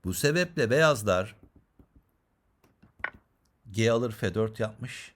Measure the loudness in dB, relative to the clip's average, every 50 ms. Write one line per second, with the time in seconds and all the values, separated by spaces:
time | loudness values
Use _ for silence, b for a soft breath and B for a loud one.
0 | _ -6 -6 0 0 0 2 2 -2 -2 0 -2 0 2 4 4 4 4 4 2
1 | 2 2 2 2 0 -4 -10 _ -20 -20 _ -20 _ _ _ _ -20 _ _ -20
2 | _ _ _ _ _ _ _ _ _ _ _ _ _ _ _ _ -20 _ _ _
3 | -10 -10 -10 -12 _ _ _ _ _ _ _ _ _ -8 -2 0 2 4 4 2
4 | 0 -2 -4 -4 -6 -4 0 0 -2 -2 -2 -6 -6 -6 -6 -12 -14 -14 -14 -14
5 | -16 -20 _